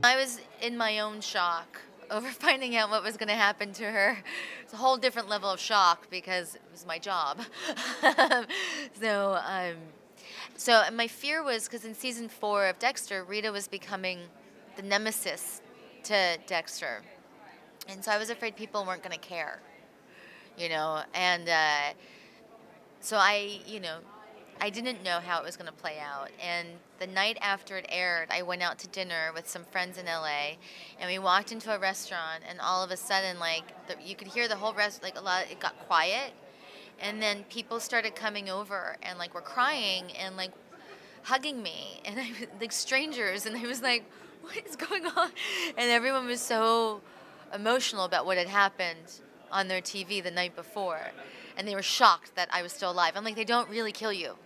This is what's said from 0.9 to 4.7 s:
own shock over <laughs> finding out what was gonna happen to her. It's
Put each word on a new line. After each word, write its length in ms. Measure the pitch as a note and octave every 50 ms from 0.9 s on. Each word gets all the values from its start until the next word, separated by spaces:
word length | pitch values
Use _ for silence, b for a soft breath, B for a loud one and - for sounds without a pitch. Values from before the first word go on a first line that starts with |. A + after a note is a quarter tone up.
| G#3+ G#3+
own 220 | G#3+ G#3+ G#3+ G#3+
shock 580 | G#3 - - G#3 F3 F3 E3+ E3 E3+ - - - - - - - - -
over 200 | G#3 G#3+ A#3 C4
<laughs> 20 |
finding 440 | B3 - - G#3+ C4 C4+ C4+ B3 A#3+
out 140 | A#3 A3 G#3
what 140 | G#3+ A3 F#3
was 140 | G#3 G#3+ G#3+
gonna 180 | A3+ G#3 G#3
happen 360 | A3+ G#3+ G3+ G#3 - G#3 G3+ G3
to 100 | - A3+
her. 340 | G#3 A3 G#3 G3 G3+ B3 G3+ F#3+ B B B B B B B B
It's 100 | B